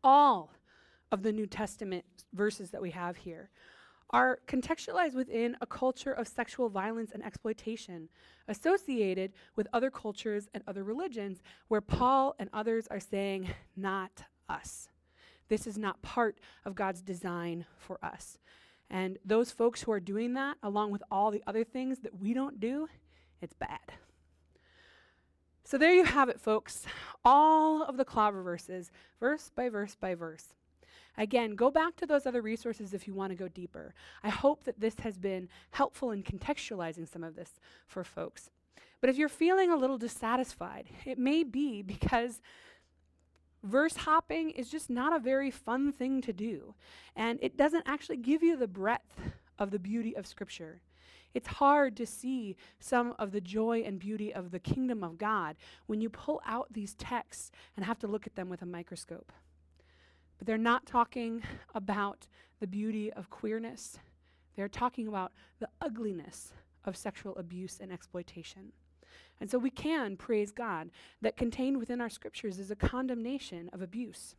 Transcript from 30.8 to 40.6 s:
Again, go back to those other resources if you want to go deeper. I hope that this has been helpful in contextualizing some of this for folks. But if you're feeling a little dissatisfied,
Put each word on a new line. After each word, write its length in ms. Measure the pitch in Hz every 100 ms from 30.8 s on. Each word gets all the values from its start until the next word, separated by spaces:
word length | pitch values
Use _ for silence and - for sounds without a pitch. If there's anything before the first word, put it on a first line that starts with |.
| - - - -
Again, 360 | 214 240 226
go 160 | 202 247
back 260 | 285 330 -
to 100 | 311
those 200 | 285 277
other 160 | 240
resources 500 | 214 226 240 220 196
if 140 | 196 208
you 80 |
want 160 | 190 190
to 60 | 180
go 120 | 185
deeper. 460 | 180 175 165 156 - - -
I 60 | 214
hope 360 | 202 277 294
that 160 | - 220
this 160 | 220 -
has 160 | 233 185
been 320 | 196 185 180 - -
helpful 400 | - 277 - 254
in 120 | 208
contextualizing 840 | - 202 - 294 - 202 165 165 165
some 160 | 170
of 100 | 165
this 240 | 160 165 - - - _
for 180 | 190
folks. 460 | 175 - 165 - - _ _ - - _
But 80 | 262
if 80 | 262
you're 140 | 302
feeling 400 | - 330 381 359
a 60 | 320
little 200 | 254 262
dissatisfied, 920 | 226 - 226 247 254 -